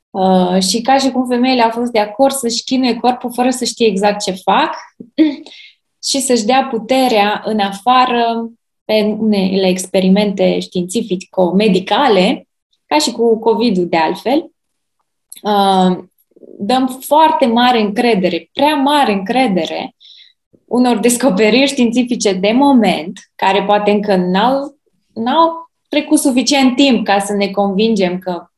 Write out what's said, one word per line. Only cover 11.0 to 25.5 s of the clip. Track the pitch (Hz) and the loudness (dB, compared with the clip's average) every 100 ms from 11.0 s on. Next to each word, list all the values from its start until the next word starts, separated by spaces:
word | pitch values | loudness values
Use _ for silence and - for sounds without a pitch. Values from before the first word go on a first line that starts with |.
| 220 185 - - 175 185 214 185 185 208 277 190 190 302 - _ _ _ _ | -4 -6 -4 -2 0 2 2 0 0 0 2 2 2 -2 -10 _ _ _ _
ca | 202 | -2
și | 240 | -2
cu | - 233 220 | 0 0 2
covid-ul | 233 208 240 185 170 | 0 0 0 0 0
de | 170 | 0
altfel. | 160 185 214 294 - _ _ _ _ _ _ _ _ - | -2 -2 -2 -2 -4 _ _ _ _ _ _ _ _ -10
Uh, | 202 208 196 190 185 180 - _ _ _ - - | -2 2 2 4 2 0 -8 _ _ _ -20 -8
dăm | 202 262 262 - | -2 0 -2 -6
foarte | - 294 320 320 240 | 0 4 4 4 2
mare | 233 247 240 | 2 2 2
încredere, | 208 233 240 208 180 165 - | 0 0 0 0 -2 -8 -10
prea | - 294 | -2 0
mare | 294 269 294 233 | 0 0 2 0
încredere | 196 190 247 254 175 156 160 - _ - - _ _ _ _ | -2 -2 0 0 -2 -4 -8 -12 _ -20 -20 _ _ _ _
unor | _ 247 247 220 | _ 0 0 2
descoperiri | 240 240 254 185 214 240 277 | 0 0 0 2 2 2 2
științifice | 277 233 240 240 208 208 | 0 0 0 -2 -2 -2
de | 190 196 | 0 0
moment, | 247 285 262 202 156 160 - - | 2 4 4 2 0 -6 -14 -20
care | - 190 196 | -4 -2 0
poate | 190 208 202 | 0 0 2
încă | 208 208 190 | 0 0 0
n-au, | 180 190 233 277 285 - _ _ _ | 0 0 0 -2 -6 -14 _ _ _
n-au | - 233 302 330 | -8 -2 2 2